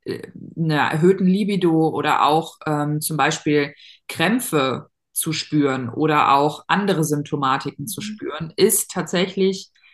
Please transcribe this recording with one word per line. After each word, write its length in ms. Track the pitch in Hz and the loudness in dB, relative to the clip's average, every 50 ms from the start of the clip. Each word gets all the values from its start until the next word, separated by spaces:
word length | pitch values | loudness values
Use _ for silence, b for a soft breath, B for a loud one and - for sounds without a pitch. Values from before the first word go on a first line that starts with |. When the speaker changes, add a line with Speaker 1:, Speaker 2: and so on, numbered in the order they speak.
| - | -10
Speaker 1:
äh, 260 | - - - - - - - - - - | -10 -10 -10 -10 -14 -16 -16 -18 -10 -6
einer 340 | 156 165 160 151 143 127 - | -4 -2 0 0 0 0 0
erhöhten 340 | - 151 170 180 190 190 190 | 0 4 4 4 4 4 4
Libido 640 | 185 185 202 214 190 202 185 180 170 160 160 160 151 | 2 2 2 0 0 0 2 2 2 4 4 2 2
oder 360 | - 143 147 151 135 - - | 0 0 0 0 2 2 4
auch, 320 | 143 151 160 160 - - - - | 4 4 2 0 -2 -8 -8 -4
ähm, 360 | 156 151 147 147 147 151 151 | -2 -2 0 0 -2 -2 -2
zum 160 | - - 160 | -4 -2 -2
Beispiel 560 | 143 143 151 160 - - 156 147 147 143 143 B B B B B B B | 0 0 0 0 -2 0 0 2 2 0 0 B B B B B B B
Krämpfe 840 | - - - 165 185 233 262 - - 170 143 135 131 117 - - _ _ _ _ _ - | -10 -4 0 0 2 2 0 -2 -2 0 0 0 0 -2 -4 -8 _ _ _ _ _ -10
zu 180 | - - 165 | -6 -6 -4
spüren 580 | 151 - - - 151 151 143 135 131 131 127 113 | -4 -6 -4 -2 0 2 2 2 0 -2 -4 -6
oder 440 | 113 - 156 156 151 147 - - 139 | -2 0 0 2 4 4 4 4 4
auch 300 | 139 147 151 151 - - | 4 4 2 0 -4 -4
andere 360 | - 165 190 - 202 180 151 156 | -2 0 0 2 2 2 2 0
Symptomatiken 840 | 151 147 147 147 - 151 143 139 131 135 139 - 143 - - 143 | 0 0 -2 -4 -4 -4 -2 0 0 -2 -2 -4 -6 -10 -10 -10
zu 140 | 214 - - | -10 -10 -8
Speaker 2:
Mhm. 40 | - | -10
Speaker 1:
spüren, 480 | - 214 - 143 135 143 156 165 160 - | -10 -10 -10 -10 -10 -8 -8 -10 -8 0
ist 360 | - 185 220 208 - - - | 2 2 4 4 2 -2 -4
tatsächlich, 800 | - 185 165 - 185 175 180 180 - 190 190 196 190 190 - - _ b b b | -6 -6 -6 -2 -2 -2 -2 -2 0 0 0 2 0 -2 -6 -16 _ b b b